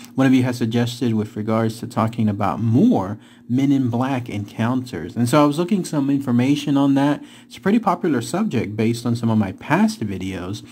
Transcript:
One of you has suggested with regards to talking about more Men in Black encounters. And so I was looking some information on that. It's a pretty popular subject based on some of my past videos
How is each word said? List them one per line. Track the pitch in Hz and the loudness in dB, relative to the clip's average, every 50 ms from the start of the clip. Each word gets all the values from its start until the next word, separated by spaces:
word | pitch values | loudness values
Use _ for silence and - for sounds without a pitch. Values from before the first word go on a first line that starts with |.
| - - - | -20 -6 -2
One | 131 135 | 2 4
of | 135 131 | 4 6
you | 127 120 | 4 4
has | 127 120 | 2 0
suggested | 123 123 113 113 120 120 120 - - 135 117 110 | -2 -2 0 0 0 0 0 -2 -2 -2 0 0
with | 107 104 107 - | 0 -2 -4 -6
regards | 110 101 110 110 113 113 110 110 - | -6 -4 0 0 0 0 0 -2 -6
to | - | -10
talking | 117 - 110 110 113 117 - 110 | -6 -2 -2 -2 -2 0 0 0
about | 104 101 104 104 92 69 - | 0 0 0 -2 -2 -2 -2
more | 113 113 113 139 208 254 202 113 92 98 107 - - - - - - | 0 2 4 4 4 4 4 2 0 -4 -6 -10 -14 -18 -20 -20 -6
Men | - 117 135 139 139 | -4 0 0 2 2
in | 139 131 123 117 | 2 2 2 0
Black | 117 117 131 135 139 123 120 - | 0 -2 -2 -2 -2 -4 -6 -6
encounters. | 104 101 101 - - - 113 120 131 131 123 - - 82 80 - - | -8 -8 -8 -8 -4 -2 -2 0 0 -2 -4 -6 -8 -10 -10 -8 -4
And | 120 123 120 | -2 0 2
so | 139 151 147 | 4 4 4
I | |
was | 147 143 160 | 4 2 0
looking | 175 175 214 185 170 | 0 0 0 -2 -2
some | - 160 147 135 139 | -2 -2 -2 0 0
information | 143 135 - 127 120 120 123 135 147 143 - 156 139 | 0 0 0 0 2 2 2 2 0 0 0 0 2
on | 139 139 139 139 | 2 4 4 4
that. | 139 139 147 143 143 - - - - - | 2 2 2 0 -2 -6 -14 -20 -20 -20
It's | - - | -20 -16
a | - | -4
pretty | - 190 208 240 | 0 2 2 2
popular | 214 190 175 - - 170 139 120 | 2 0 0 0 0 0 0 -2
subject | 113 - - 185 220 202 139 117 87 98 107 | -2 -2 -4 -2 -2 0 0 -2 -2 -2 -2
based | 110 110 113 117 117 - | -2 0 0 -2 -2 -2
on | 120 117 | -2 -2
some | 117 120 113 | 0 0 2
of | 110 | 2
my | 107 101 95 92 | 2 0 0 -4
past | - - - 147 185 220 214 - - | -8 -4 0 2 2 2 2 0 -2
videos | 113 98 95 90 95 95 95 92 90 92 104 - - - | -6 -6 -6 -6 -6 -6 -6 -6 -8 -8 -10 -10 -12 -16